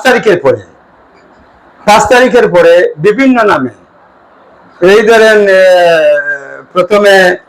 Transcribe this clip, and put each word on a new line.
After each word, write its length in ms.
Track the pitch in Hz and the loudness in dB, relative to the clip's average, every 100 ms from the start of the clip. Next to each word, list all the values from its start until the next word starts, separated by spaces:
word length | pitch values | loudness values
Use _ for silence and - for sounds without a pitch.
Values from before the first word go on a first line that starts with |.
| 262 | -2
তারিখের 320 | 233 220 180 | -2 -2 -2
পরে, 180 | 135 117 - _ _ _ _ _ _ _ _ _ _ _ - | -2 -4 -8 _ _ _ _ _ _ _ _ _ _ _ -2
পাঁচ 160 | 220 214 | 0 2
তারিখের 340 | 247 254 240 208 | 2 2 0 0
পরে 200 | 175 165 175 175 151 | 2 2 2 0 -2
বিভিন্ন 320 | 185 202 269 247 214 | -2 0 0 0 0
নামে 200 | 160 127 - _ _ _ _ _ _ _ _ _ _ 175 | -2 -6 -12 _ _ _ _ _ _ _ _ _ _ 0
এই 80 | 214 214 | 2 2
ধরেন, 280 | 226 220 214 202 190 | 2 2 0 0 0
এ, 40 | 185 180 170 165 151 147 - - 135 135 135 | 2 2 0 0 0 -2 -4 -10 -12 -20 -8
প্রথমে 400 | 180 - 208 202 190 180 180 | -6 -2 0 2 2 0 -4